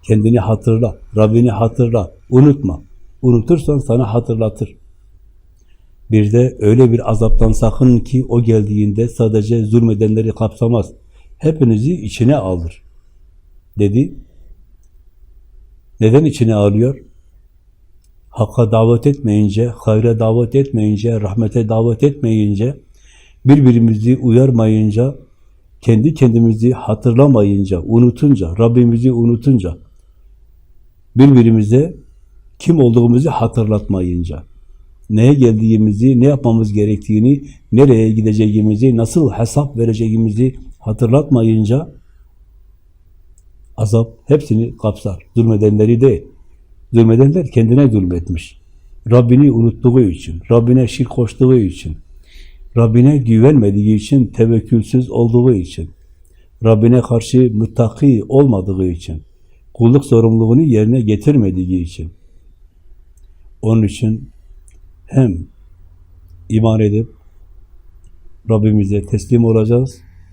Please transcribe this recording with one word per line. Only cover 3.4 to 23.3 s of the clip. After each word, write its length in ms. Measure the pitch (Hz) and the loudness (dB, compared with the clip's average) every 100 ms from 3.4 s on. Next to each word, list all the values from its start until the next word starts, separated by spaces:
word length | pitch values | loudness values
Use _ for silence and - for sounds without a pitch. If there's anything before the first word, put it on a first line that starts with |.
| 113 170 143 143 | 0 -2 0 -4
sana 360 | 139 117 110 | -2 -2 -2
hatırlatır. 640 | 117 117 113 110 - 104 - - _ _ _ _ _ _ _ _ _ _ _ - | -4 -4 -4 -4 -6 -12 -14 -20 _ _ _ _ _ _ _ _ _ _ _ -2
"Bir 200 | 110 104 | 0 2
de 260 | 113 127 - | 0 0 0
öyle 320 | 104 117 123 | 0 4 4
bir 200 | 113 107 | 2 -2
azaptan 400 | 104 110 - 110 | -2 2 4 2
sakın 480 | 110 117 - 127 120 | 2 0 2 2 2
ki 260 | 113 127 123 | 0 -4 -2
o 120 | 117 | -2
geldiğinde 640 | 113 110 104 104 104 104 117 | 0 0 0 -2 -2 -2 -6
sadece 580 | - 113 110 104 117 107 | -2 -2 0 -2 -2 0
zulmedenleri 680 | 117 113 101 107 107 110 | 0 0 0 0 0 -4
kapsamaz. 600 | - 110 - 117 117 95 - _ _ - - | -4 -6 -4 -2 -2 -4 -14 _ _ -20 -6
Hepinizi 680 | 151 160 127 107 127 175 107 | -4 0 0 0 -2 -4 -8
içine 300 | - 120 143 | -2 0 0
alır." 480 | 95 90 85 - _ _ _ _ _ _ _ - _ - | -2 -6 -8 -14 _ _ _ _ _ _ _ -20 _ -4
dedi. 340 | 101 107 170 - - - - - _ _ _ _ - _ - - _ - - - _ - | -2 0 -2 -8 -20 -20 -20 -20 _ _ _ _ -20 _ -20 -20 _ -20 -20 -20 _ -4
Neden 260 | 110 123 156 | 2 2 0
içine 300 | - 113 107 | -2 -2 0
alıyor? 440 | 104 104 123 139 - - _ _ _ _ _ _ _ _ _ _ _ | 0 0 -2 -4 -16 -20 _ _ _ _ _ _ _ _ _ _ _
Hakka 420 | - 107 - 113 | -4 -4 0 0
davet 360 | 110 113 117 143 | 2 2 2 0
etmeyince, 600 | 143 113 104 104 101 120 | -2 -2 0 0 -2 -4
hayra 520 | 117 - 107 117 110 | -6 -2 0 0 0
davet 360 | 113 113 113 135 | 0 0 0 -2
etmeyince, 680 | 135 110 107 104 113 113 | -2 -2 -2 -2 -4 -4
rahmete 480 | 101 104 110 123 107 | -4 -4 -4 -2 -2
davet 340 | 113 117 113 | -2 -2 0
etmeyince, 760 | 143 143 120 110 104 101 123 139 _ _ _ _ _ | -2 -2 -2 0 0 -2 -4 -6 _ _ _ _ _